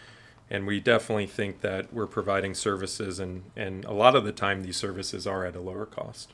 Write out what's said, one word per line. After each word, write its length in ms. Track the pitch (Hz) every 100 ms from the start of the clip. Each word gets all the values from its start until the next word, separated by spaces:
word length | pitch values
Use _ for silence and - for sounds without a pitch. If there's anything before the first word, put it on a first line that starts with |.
| - - - - -
And 180 | 101 98
we 120 | 101
definitely 480 | 123 113 - 107 95
think 360 | - 101 95
that 300 | 101 95 -
we're 140 | 117 101
providing 480 | 110 95 98 98
services, 640 | 92 107 98 95 - 101 90
and, 240 | 92 92 92 110
and 280 | 98 95
a 80 | 104
lot 220 | 104 120
of 100 | 135
the 60 | 104
time 320 | - 101 98
these 140 | 95 87
services 500 | 98 95 92 98 95
are 180 | 95
at 120 | 90 90
a 40 |
lower 240 | 92 98
cost. 480 | 107 - - - -